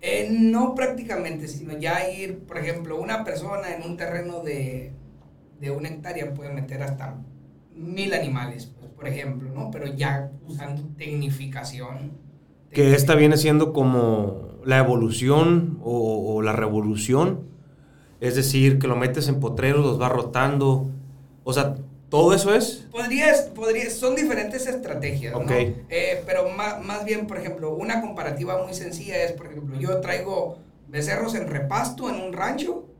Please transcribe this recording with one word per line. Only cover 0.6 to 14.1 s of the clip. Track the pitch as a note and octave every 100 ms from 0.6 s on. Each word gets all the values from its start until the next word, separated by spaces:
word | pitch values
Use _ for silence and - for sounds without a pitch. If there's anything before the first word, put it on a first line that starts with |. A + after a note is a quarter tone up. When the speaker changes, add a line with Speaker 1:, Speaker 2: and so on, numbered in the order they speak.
| B3+ B3+
Speaker 1:
prácticamente, | B3+ - A3+ F#3+ E3 D#3 D3
sino | C#3+ D#3 D3+
ya | D#3+ F3 F#3
ir, | F#3 F#3+ F3+
por | - D#3+
ejemplo, | D#3 E3+ E3 D#3+
una | - A3 G#3+
persona | - F#3 G3+ F#3+ E3+
en |
un | E3+ E3+
terreno | E3+ E3+ F3 F3
de, | D#3+ C#3+ C3 B2+ B2+ - - - - - _ -
de | C#3+
una | C#3+ D#3
hectárea | D#3 E3+ D#3+ C#3+
puede | C#3 C#3
meter | C3+ C3+ C3+
hasta | C#3 C3+ C3 - - - - - _ D#3
mil | E3+ F#3 G3
animales, | F3 C#3 B2 B2 A#2 - -
pues, | -
por | - C3+
ejemplo, | C#3 C#3+ B2+ C3
¿no? | C3+ -
Pero | - C#3
ya | C3+ C#3 C#3 C#3 - -
usando | C#3+ C#3 C#3+ D3 -
tecnificación. | D3+ D3 C#3 C3+ C#3 B2+ A#2 A#2+ B2 C3+ D3 - - - _ _ _
Speaker 2:
Que | - C#3
esta | C#3 C#3
Speaker 1:
Tecnificación. | D#3
Speaker 2:
viene | D3+ D3+
siendo | D#3 D3+ D3+
como | D3 C3 B2 A#2